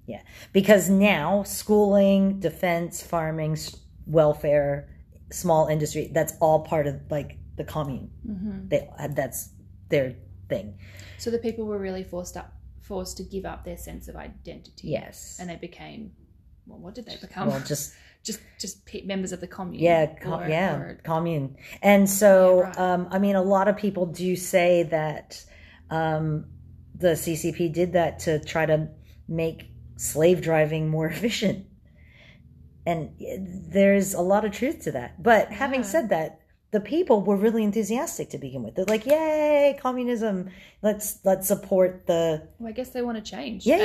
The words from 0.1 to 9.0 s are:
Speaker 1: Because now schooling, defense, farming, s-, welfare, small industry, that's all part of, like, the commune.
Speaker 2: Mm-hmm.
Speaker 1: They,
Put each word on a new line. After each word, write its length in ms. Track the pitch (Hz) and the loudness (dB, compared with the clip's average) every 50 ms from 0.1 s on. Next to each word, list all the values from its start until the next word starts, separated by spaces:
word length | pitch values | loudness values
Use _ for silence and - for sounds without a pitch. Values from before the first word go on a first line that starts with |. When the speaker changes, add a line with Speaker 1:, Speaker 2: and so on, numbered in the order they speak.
| 104 - - - - - - - | -16 -16 -16 -20 -20 -20 -6 0
Speaker 1:
Because 360 | - 196 196 202 214 190 160 180 | 2 4 6 6 6 6 6 4
now 520 | 196 190 208 208 185 151 147 170 196 208 196 | 4 4 4 4 4 2 0 0 0 -2 -2
schooling, 960 | - - - - 214 214 208 208 202 202 202 196 196 196 196 196 196 196 190 | -4 -8 -6 -2 2 2 4 4 4 4 4 4 4 4 4 2 2 0 -2
defense, 600 | 175 156 - - 185 180 170 170 175 160 - - | -4 -4 -4 -2 -2 -2 -2 -2 -4 -6 -10 -12
farming, 500 | - - 175 170 160 160 160 160 156 156 | -8 -6 -4 -4 -2 -2 -4 -4 -4 -4
s-, 240 | 156 151 - - - - - - - - - | -4 -4 -6 -10 -14 -16 -20 -20 -20 -16 -6
welfare, 840 | - 151 160 151 151 147 - - 147 147 147 143 143 143 143 143 - - - - - - - - - | 0 4 4 6 4 4 0 2 2 2 2 2 0 -2 -4 -8 -12 -18 -20 -20 -20 -20 -20 -20 -16
small 360 | - - - 175 160 156 156 156 | -10 -4 0 2 4 4 4 2
industry, 420 | 156 156 151 147 - 156 - - | 0 -2 -2 -4 -4 -6 -6 -2
that's 200 | 139 165 151 151 - - | -2 -2 -2 -2 -2 0
all 200 | 165 156 156 151 | 4 4 4 4
part 260 | - - 170 156 139 147 | 2 0 -2 -2 0 -2
of, 120 | 139 - - - | -4 -8 -8 -8
like, 280 | 156 147 139 - - - - - - | -6 -6 -6 -8 -12 -18 -18 -16 -12
the 80 | - 143 | -12 -12
commune. 460 | - - 156 147 143 131 - - - - - - | -8 -6 -6 -6 -6 -8 -10 -12 -14 -16 -14 -12
Speaker 2:
Mm-hmm. 420 | 220 208 180 202 208 190 190 190 190 | -12 -10 -8 -8 -8 -10 -10 -6 -2
Speaker 1:
They, 200 | - - - - - - | -2 -2 -2 -4 -12 -10